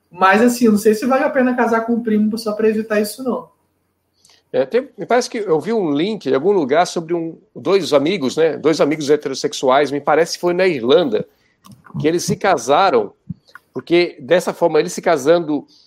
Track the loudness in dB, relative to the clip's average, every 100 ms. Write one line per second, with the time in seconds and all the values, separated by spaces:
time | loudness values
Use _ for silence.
0 | _ 0 4 4 4 4 2 4 2 2
1 | 0 0 0 0 0 0 0 0 0 -4
2 | 0 0 0 -2 -4 0 0 0 -2 -2
3 | -2 -6 -6 -6 -8 _ _ _ _ _
4 | _ _ _ _ _ -4 -2 -2 -4 -10
5 | -2 -2 -2 -6 -2 -2 0 -2 -2 -2
6 | -2 -4 -2 0 2 0 2 0 0 -4
7 | -6 -6 -6 -12 _ -8 -2 0 2 2
8 | 2 -2 -2 0 0 0 0 2 0 0
9 | 0 0 0 -6 -6 -2 2 2 2 -2
10 | 0 0 0 -2 -4 0 0 0 2 2
11 | 2 -2 -6 _ _ _ -20 -20 -16 -4
12 | -2 -2 -2 -2 0 0 2 2 4 2
13 | -2 -8 -18 -18 _ -20 _ -14 0 0
14 | 0 -4 0 0 0 -2 0 2 0 -4
15 | -2 0 2 2 0 -6 -6 _